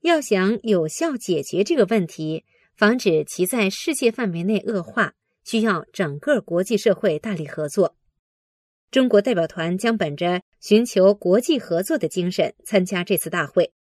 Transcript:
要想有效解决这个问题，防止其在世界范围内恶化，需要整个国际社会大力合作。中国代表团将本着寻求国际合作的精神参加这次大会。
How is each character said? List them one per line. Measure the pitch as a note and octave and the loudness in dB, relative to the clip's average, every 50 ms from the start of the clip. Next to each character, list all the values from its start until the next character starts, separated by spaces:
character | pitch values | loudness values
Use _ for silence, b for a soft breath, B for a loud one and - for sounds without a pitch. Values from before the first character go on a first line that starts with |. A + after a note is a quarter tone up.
要 | - E4+ E4+ D#4 | 4 2 2 2
想 | C#4 - G#3+ F#3+ F#3+ G3 A#3 A3+ | 2 0 0 2 2 2 0 -2
有 | - A3+ G#3 F3+ D#3+ | 0 0 2 2 2
效 | D#3 - - E4 E4 C#4+ | -2 -2 -2 -4 -2 -2
解 | A3+ - - F3 D3 | -4 -4 -2 -2 -2
决 | C#3 - - E3+ G#3+ | -2 -4 -2 -2 0
这 | - E4+ | 0 2
个 | C#4+ G#3 | 2 2
问 | F3+ A3+ A3 F3+ | 2 2 -2 -2
题， | D#3 - - D#3+ D#3 D#3+ D#3+ _ _ _ _ _ _ _ | -2 -6 -10 -8 -8 -8 -8 _ _ _ _ _ _ _
防 | _ G#3+ G#3 A#3+ B3+ | _ 2 2 2 2
止 | - G3+ D#3+ D#3 D3 | 2 2 2 2 0
其 | - - - F3+ | -2 -4 -4 -2
在 | F#3 - A#3+ G#3 F#3+ | -2 0 0 0 -2
世 | - - - - D4+ | -2 -4 -4 -4 -4
界 | - C4+ A#3 | 0 0 -2
范 | A3+ - A#3+ G3 | 0 0 -4 -4
围 | E3+ E3+ E3+ | -4 -2 -2
内 | G3 A3 G3 | -2 -2 -2
恶 | - - A#3 F#3+ E3 | -2 -4 -4 -4 -6
化， | - - A#3 G3+ D3+ _ _ _ _ _ _ _ | -6 -4 -4 -4 -4 _ _ _ _ _ _ _
需 | - - A3+ | -4 -2 0
要 | G#3+ A3+ F#3+ E3 - _ | 0 0 0 -2 -4 _
整 | _ - F#3+ D3+ C#3 D3 | _ -4 -4 -4 -4 -6
个 | - C#4+ D4+ A3 | 0 0 0 0
国 | - - E3+ F3 F#3+ | 0 -2 -2 -2 0
际 | - A#3+ | 0 -2
社 | G3 - A3+ F#3+ | 2 2 2 2
会 | - - G3 D#3 | 2 0 0 0
大 | D3+ - - G3 | -2 -4 -6 -6
力 | D#3 D#3 | -6 -8
合 | C#3 - - D3+ | -8 -8 -8 -8
作。 | C#3+ - - F#3 D#3+ _ _ _ _ _ _ _ _ _ _ _ _ _ _ _ _ _ _ _ _ | -4 0 0 0 0 _ _ _ _ _ _ _ _ _ _ _ _ _ _ _ _ _ _ _ _
中 | - C4 C4 B3 | 0 2 2 4
国 | - G3+ | 4 2
代 | G3+ C4 A#3 | 4 2 -2
表 | F3+ E3 | -2 -2
团 | D#3+ - F3 E3 E3+ F3+ | -4 -4 -6 -4 -4 -4
将 | F#3+ - A#3 A#3 | -2 0 -2 0
本 | G#3 F3+ D#3 C#3+ | 0 -2 -4 -4
着 | C#3 F3 F3 F3+ F#3 - _ _ _ | -4 -2 -2 -2 -2 -6 _ _ _
寻 | - - G#3 G#3+ A#3+ | 0 2 4 4 4
求 | A#3+ - G3 F#3 F#3+ G3+ | 2 2 4 6 6 4
国 | G3+ - F3+ F#3 A3+ | 4 2 2 2 2
际 | B3 - D#4+ | 4 2 -2
合 | B3 - - E3+ E3 | -2 0 -2 -2 -2
作 | G3 - E4 | -2 -2 -2
的 | C#4 - | -2 -2
精 | D3+ - F#3 F3 F3+ | -4 -2 -2 -4 -2
神 | F3+ - E3 - - _ _ | 0 0 -2 -2 -2 _ _
参 | - - G3 F#3 | 0 0 0 0
加 | F3+ G3 F3+ F3 | 2 -2 -4 -2
这 | - G3+ | -2 -2
次 | E3 - E3 | -2 -2 -4
大 | D#3+ F3+ D#3 | -4 -4 -4
会。 | C#3 _ F#3 E3 - _ _ | 0 _ 2 2 2 _ _